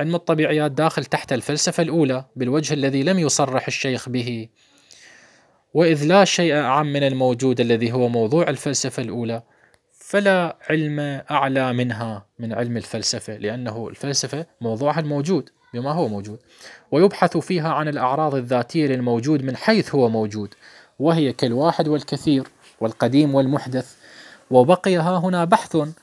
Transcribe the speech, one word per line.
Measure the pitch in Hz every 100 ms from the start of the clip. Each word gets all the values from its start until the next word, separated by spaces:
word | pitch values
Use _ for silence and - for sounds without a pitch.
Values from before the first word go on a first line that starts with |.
علم | 147
الطبيعيات | 170 - 156 156 151 147
داخل | 135 160 -
تحت | 135 151 -
الفلسفة | 127 - 151 - 170
الأولى | 160 165 139 131 135 123
بالوجه | 123 147 151
الذي | 151 135 135
لم | 139 190
يصرح | 151 - 139 131 -
الشيخ | - 139 123 -
به، | 123 120 117 110 _ _ _ _ - - - - _ _ _ _
وإذ | 147 165 151 147
لا | 190
شيء | 180 - 170
أعم | 147 127 139 151
من | 143
الموجود | 139 131 127 120 131 123
الذي | 117 113 117
هو | 127 120
موضوع | 120 110 156 170
الفلسفة | 135 147 131 131 -
الأولى، | - 110 117 117 - _ _ _ _
فلا | _ - 202 202 185 170 - -
علم | 160 151 147 147 135 -
أعلى | 147 139 135 131
منها | 120 123 113 117 104 - -
من | 117
علم | 110 120 117
الفلسفة، | 107 110 107 120 - 107
لأنه | 104 120 120 110 110
الفلسفة | 104 139 139 135 147 165 -
موضوعها | 117 110 143 151
الموجود | 147 143 143 175 - _ _
بما | 120 135
هو | 160 131
موجود، | 104 101 107 _ - - - -
ويبحث | 143 196 - 175 175
فيها | - 180 156
عن | 143 151
الأعراض | 147 127 139 156
الذاتية | 139 123 127 120 165 147
للموجود | 131 123 117 123 151
من | 131 123
حيث | - 220 -
هو | 143 120
موجود، | 113 107 104 101 - - - - -
وهي | 147 165 139
كالواحد | 113 127 120 160 160 151
والكثير | 147 - 139 156 135 131 _ - -
والقديم | 113 - 117 135 151
والمحدث. | 135 131 143 127 127 - - - - - - -
وبقي | 127 127 180 196 180
ها | 165 180
هنا | 185 180
بحث، | 170 208 - 165 151 165